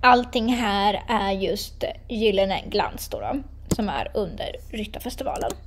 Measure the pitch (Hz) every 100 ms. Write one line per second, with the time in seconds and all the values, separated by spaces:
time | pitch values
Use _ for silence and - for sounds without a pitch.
0 | 254 247 247 247 226 247 226 202 202 202
1 | - 226 196 196 190 208 - - - -
2 | - 233 220 196 196 185 - 208 170 -
3 | - - 104 269 269 - - - 208 139
4 | 104 - 190 170 - - - 220 208 -
5 | 240 - - - - -